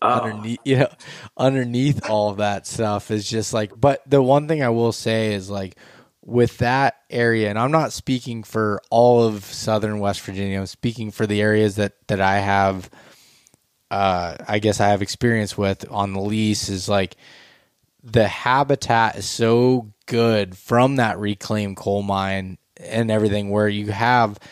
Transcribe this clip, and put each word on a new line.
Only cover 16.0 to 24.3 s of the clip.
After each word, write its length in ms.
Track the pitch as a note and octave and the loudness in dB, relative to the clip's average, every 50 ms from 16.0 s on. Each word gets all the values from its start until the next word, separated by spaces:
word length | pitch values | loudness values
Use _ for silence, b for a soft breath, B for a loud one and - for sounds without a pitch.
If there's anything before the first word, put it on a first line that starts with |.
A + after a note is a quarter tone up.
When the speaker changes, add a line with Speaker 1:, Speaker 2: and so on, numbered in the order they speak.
| G2+ G2+ G2 | -4 -4 -4
Speaker 2:
the 60 | G2 | -6
lease, 480 | G2 G#2 G#2+ A2 A2 G#2+ G#2 - - - | -4 -2 -2 0 0 0 0 -2 -4 -6
is, 180 | G2 F#2 F#2 - | -6 -6 -4 0
like, 280 | G2+ G2 F#2+ F2+ - b b b b b b b b b b b b b b _ _ _ | 0 0 0 -2 -6 b b b b b b b b b b b b b b _ _ _
the 240 | _ A#2+ A2 A#2+ G#2+ | _ 0 2 2 2
habitat 880 | G2 - - - B2 B2+ C3+ C#3+ C#3 C#3+ - - - A#2 A2+ A2+ A2 - | 2 0 -2 0 2 2 2 4 2 0 -2 0 0 2 2 2 2 0
is 100 | G2+ F#2 | -4 -8
so 640 | - - - A#2 A2+ A#2 A#2+ B2 B2+ B2+ B2+ A2 G#2+ - _ _ | -8 -2 0 2 4 4 4 4 4 2 2 -2 -6 -18 _ _
good 500 | - A#2+ A#2 A#2 A2+ A2+ G#2+ G2+ F#2 F#2 | -4 0 2 2 4 2 2 0 -2 -8
from 400 | - - - A#2+ A#2+ B2 C3+ C#3 | -16 -4 0 2 4 4 4 2
that 220 | C3+ A#2 A2 F#2 F#2+ | 0 0 0 -2 -4
reclaimed 580 | G#2+ G#2 G#2 - - - G#2+ G#2+ G#2 G2 G2 | -4 -4 -6 -6 -6 -4 -4 -2 -2 -4 -8
coal 260 | - - G#2 G2+ G2+ | -6 -4 -2 -2 -2
mine 560 | G2+ G2 G2 G2 F#2+ F#2+ G2 F#2+ F#2+ F#2+ F2+ - _ _ _ - | 0 -2 -2 -2 -2 -2 -4 -4 -6 -8 -12 -14 _ _ _ -20
and 320 | F2 - - A2+ A#2 A2 | -14 -6 -4 -2 0 0
everything, 400 | G#2+ A2 A2 G#2+ G2+ G#2 G2+ G2+ | 2 2 2 2 0 -2 -2 -2
where 180 | G2+ G#2+ G#2+ G#2 | 0 2 2 2
you 240 | G#2 G#2 G#2 G#2 | 0 -2 -4 -4
have, 460 | G#2 G2+ A#2 A#2+ B2 B2 A#2 G#2 | -4 0 2 2 4 4 4 2